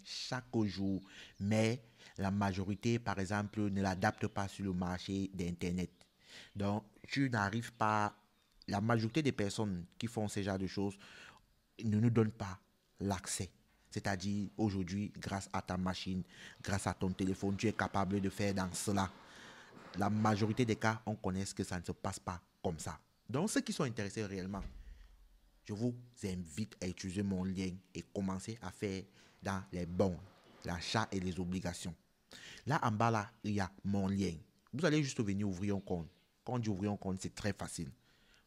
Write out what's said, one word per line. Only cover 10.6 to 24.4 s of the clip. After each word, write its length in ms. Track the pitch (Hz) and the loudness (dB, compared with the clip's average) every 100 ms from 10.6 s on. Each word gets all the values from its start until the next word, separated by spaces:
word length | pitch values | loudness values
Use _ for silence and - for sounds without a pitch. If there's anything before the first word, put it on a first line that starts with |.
| 95 | 0
choses 280 | - 101 98 - - - - _ _ _ - | 0 -2 -2 -14 -18 -20 -20 _ _ _ -4
ne 160 | 113 107 | 2 6
nous 120 | 117 | 6
donnent 200 | 117 110 | 6 4
pas 300 | - 98 92 _ _ _ _ | 2 -6 -6 _ _ _ _
l'accès. 500 | 98 95 - - 95 - _ _ _ | 0 0 -2 -4 -6 -8 _ _ _
C'est-à-dire, 580 | - 101 98 98 101 95 - | -4 -2 -2 0 0 -2 2
aujourd'hui, 540 | 110 98 87 101 104 - | 2 2 0 -2 -4 -6
grâce 300 | 87 98 - | -4 -4 -2
à 80 | 98 | -6
ta 160 | - 92 | -2 0
machine, 460 | 92 92 - 92 87 - - - | 0 -2 -2 -2 -4 -10 -18 -10
grâce 240 | - 98 101 | -2 0 0
à 80 | |
ton 160 | 90 95 | 0 0
téléphone, 460 | 90 95 95 98 98 | 2 0 2 0 2
tu 100 | 110 | 0
es 60 | |
capable 480 | 98 95 101 92 101 | 2 2 2 2 2
de 100 | 95 | 0
faire 240 | - 101 | 0 0
dans 180 | 98 92 | 0 -2
cela. 380 | 87 - 101 95 - - - - - - - - 87 | -2 0 2 0 -2 -18 -20 -18 -18 -20 -20 -12 -2
La 100 | 101 | 2
majorité 560 | 107 107 104 107 110 | 4 4 4 2 2
des 120 | 120 104 | 2 4
cas, 260 | 110 113 | 2 0
on 120 | - 110 | -4 -2
connaît 300 | 95 95 98 | -2 -2 -2
que 180 | - | -4
ça 160 | 98 90 | -4 -4
ne 40 | |
se 60 | 87 | -4
passe 300 | 87 95 98 | -6 -6 -6
pas 200 | - 90 - _ | -6 -8 -10 _
comme 160 | 101 80 | -4 -4
ça. 180 | - 80 _ _ - | -6 -10 _ _ -4
Donc, 200 | 127 208 | 0 2
ceux 100 | 277 | 0
qui 140 | - | 0
sont 100 | 202 | -2
intéressés 400 | 143 117 101 113 | -2 0 -4 -4
réellement, 380 | 104 95 | -4 -4